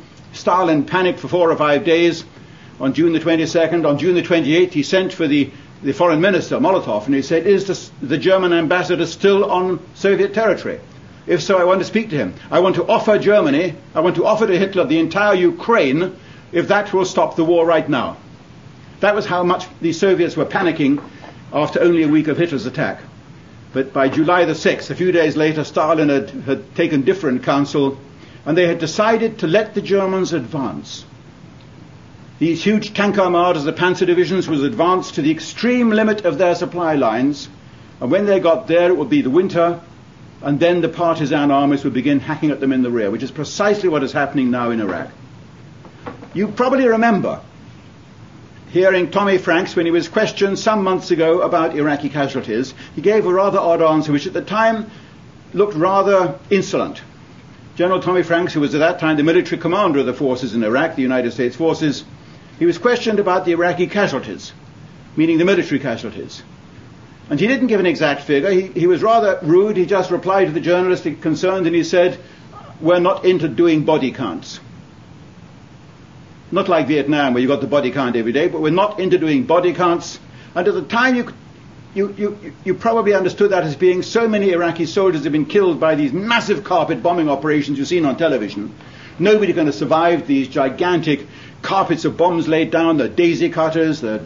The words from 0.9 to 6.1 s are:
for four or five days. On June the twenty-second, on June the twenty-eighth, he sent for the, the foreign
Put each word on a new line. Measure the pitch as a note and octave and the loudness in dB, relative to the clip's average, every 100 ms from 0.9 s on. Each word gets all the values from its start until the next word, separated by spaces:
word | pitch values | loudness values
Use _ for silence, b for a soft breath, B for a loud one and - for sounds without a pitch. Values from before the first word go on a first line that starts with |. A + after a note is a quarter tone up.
| F3+ F#3 F3 | 0 -2 -2
for | C3 | -4
four | F3+ E3+ | 0 2
or | D3+ | 2
five | D3+ C#3+ E3+ | 2 2 2
days. | E3 E3+ E3 - B B B B - | 2 2 0 -8 B B B B -6
On | C3 | -4
June | C3 E3+ | 0 0
the | D#3+ | 0
twenty-second, | D#3 E3 D#3 E3+ D#3+ E3+ D#3 | 0 0 0 0 0 0 0
on | C#3+ | 0
June | E3+ F3+ | 0 0
the | |
twenty-eighth, | - E3+ C#3 D#3+ F3+ | 2 0 2 2 2
he | D3+ | 0
sent | C#3 F#3+ F#3 | 0 0 -2
for | - D#3+ | -2 0
the, | C#3+ C3+ B B B | 0 -2 B B B
the | C#3 | -6
foreign | C3+ F3 | 0 2